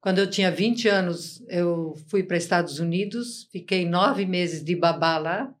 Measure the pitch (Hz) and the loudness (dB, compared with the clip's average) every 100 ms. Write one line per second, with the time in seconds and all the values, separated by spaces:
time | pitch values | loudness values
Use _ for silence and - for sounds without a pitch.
0 | 196 185 196 196 185 156 214 233 214 202 | 2 2 2 2 2 2 0 2 2 4
1 | 180 170 - - - 180 175 170 165 147 | 2 -2 -8 -16 -6 -2 0 0 -4 -8
2 | - 202 190 175 170 175 170 143 170 170 | -2 -2 0 -2 2 2 2 -2 -2 -2
3 | 208 240 240 - - 185 175 185 175 175 | -2 -6 -10 -12 -14 -14 -2 -2 0 2
4 | 202 208 190 180 175 156 151 175 170 160 | 2 2 -2 0 -2 -4 -4 2 2 2
5 | 165 160 160 185 262 - | 0 0 -2 -4 -6 -12